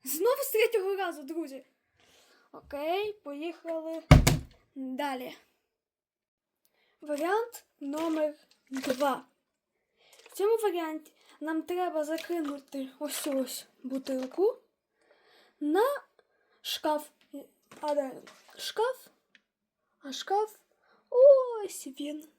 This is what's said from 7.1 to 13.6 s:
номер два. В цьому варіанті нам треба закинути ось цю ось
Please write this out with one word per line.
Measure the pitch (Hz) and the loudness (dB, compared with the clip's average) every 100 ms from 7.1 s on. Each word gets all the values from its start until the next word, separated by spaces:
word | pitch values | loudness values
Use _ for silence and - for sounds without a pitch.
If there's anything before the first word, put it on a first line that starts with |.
| 190 226 415 466 - _ _ | -4 0 0 -2 -10 _ _
номер | 277 302 330 311 302 302 _ _ _ | -8 -4 -2 0 -2 -4 _ _ _
два. | 262 277 254 285 247 - _ _ _ _ _ _ _ _ - | -8 -4 0 2 0 -8 _ _ _ _ _ _ _ _ -20
В | - - | -18 -2
цьому | 403 453 | 2 4
варіанті | 427 339 320 311 - _ _ - | 2 0 -4 -6 -12 _ _ -10
нам | 302 320 | -4 -4
треба | 311 359 359 311 | -2 -2 -2 -2
закинути | 302 320 - 349 294 285 - 277 262 - | -2 -4 -4 -4 -4 -8 -10 -10 -10 -10
ось | 294 - | -8 -6
цю | 311 269 | -2 -2
ось | 254 - | -4 -8